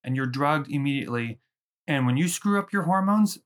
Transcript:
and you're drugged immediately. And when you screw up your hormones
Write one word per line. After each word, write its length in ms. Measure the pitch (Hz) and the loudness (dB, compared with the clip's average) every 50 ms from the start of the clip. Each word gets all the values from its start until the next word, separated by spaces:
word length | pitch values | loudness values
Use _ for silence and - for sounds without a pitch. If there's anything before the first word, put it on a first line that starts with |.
| - | -4
and 100 | 127 131 | -4 -2
you're 120 | 131 135 | -2 -2
drugged 440 | 127 123 135 143 147 151 151 143 - | -2 -2 0 2 2 2 0 -2 -2
immediately. 680 | 147 143 139 143 139 139 - - 120 120 117 117 120 - _ _ _ _ _ _ _ _ _ - | -4 -2 -2 0 -2 -2 -2 -4 -4 -4 -4 -6 -8 -12 _ _ _ _ _ _ _ _ _ -4
And 180 | 151 135 127 | -2 0 2
when 100 | 123 123 | 2 2
you 120 | 139 175 175 | 2 0 0
screw 300 | 170 - - 208 202 202 | -2 -2 0 0 0 0
up 120 | 190 - | -2 -2
your 100 | - 202 | -4 -2
hormones 560 | 170 160 185 190 190 196 208 214 214 202 - - _ | 0 2 2 2 2 2 4 4 2 2 0 -8 _